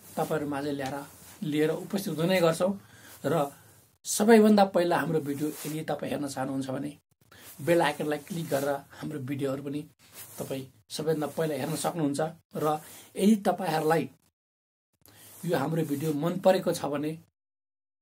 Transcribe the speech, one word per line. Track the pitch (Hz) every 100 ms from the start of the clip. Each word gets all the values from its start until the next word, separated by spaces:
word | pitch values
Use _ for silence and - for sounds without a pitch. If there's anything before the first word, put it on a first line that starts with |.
| -
तपाईँहरू | - 160 160 143
माझ | 143 143
ल्याएर, | 143 135 143 143 - - -
लिएर | 160 147 151
उपस्थित | 165 185 202 196
हुने | 151 165 185
गर्छौँ। | 170 165 180 196 - - - - -
र | 165 143 - - - _ _ -
सबैभन्दा | - 208 226 214 214 196
पहिला | 190 175 165
हाम्रो | 147 160
भिडियो | 139 135 151 147 151
यदि | 156
तपाईँ | 156 147 139
हेर्न | 143 143
चाहनुहुन्छ | 135 131 135 135
भने, | - 147 - _ _ _ - - -
बेल | 139 170
आइकनलाई | 151 151 151 147
क्लिक | - 165 147
गरेर | 139 139 143 - -
हाम्रो | 151 147
भिडियोहरू | 127 139 135 139
पनि | 139 147 156 _ _ - - -
तपाईँ | 131 135 131 _ _
सबैभन्दा | - 156 156 143
पहिला | - 160
हेर्न | 143 143 151
सक्नुहुन्छ। | 160 170 147 143 156 165 _
र | - 151 156 - - -
यदि | - 190 220
तपाईँहरूलाई | 196 - 185 156 151 165 123 - _ _ _ _ _ _ _ _ - - - -
यो | 165 165
हाम्रो | 139 160
भिडियो | 156 139 156
मन | 143 165 180
परेको | 185 185 175
छ | 165 151
भने, | 143 151 165 - _ _ _ _ _ _ _